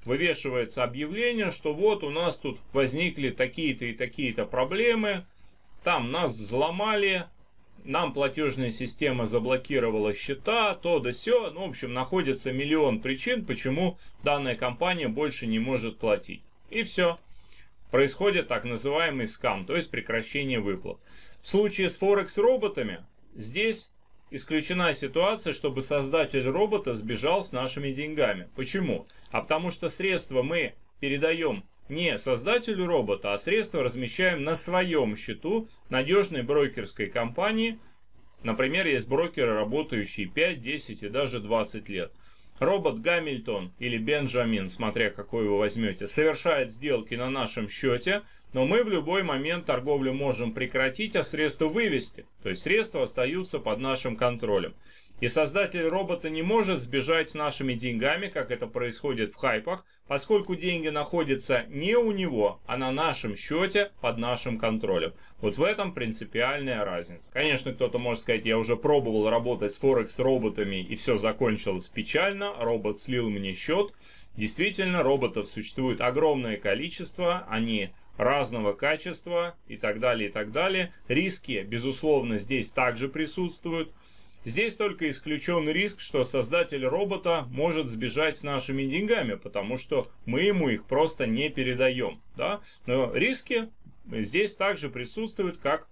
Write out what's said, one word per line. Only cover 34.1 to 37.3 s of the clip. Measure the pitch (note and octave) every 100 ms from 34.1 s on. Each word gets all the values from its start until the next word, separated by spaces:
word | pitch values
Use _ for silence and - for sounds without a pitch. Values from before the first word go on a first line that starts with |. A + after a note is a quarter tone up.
| - F#3 E3
на | C#3+ D#3+
своем | - F3+ F3+ D#3 A2+ G#2
счету | - G#2+ D#3+ A3 A3 - -
надежной | C3 C#3 G3 G3 D3
брокерской | A#2+ D3 C#3 B2+ G2 - G2+
компании. | A#2+ A#2